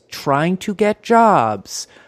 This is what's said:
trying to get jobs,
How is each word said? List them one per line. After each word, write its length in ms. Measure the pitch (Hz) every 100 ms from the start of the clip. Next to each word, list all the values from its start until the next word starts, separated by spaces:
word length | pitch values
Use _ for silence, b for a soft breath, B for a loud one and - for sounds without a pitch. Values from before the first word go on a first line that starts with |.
| _
trying 480 | - - 139 165 185
to 180 | - 190
get 260 | 208 214
jobs, 840 | - 233 233 170 113 104 - - - b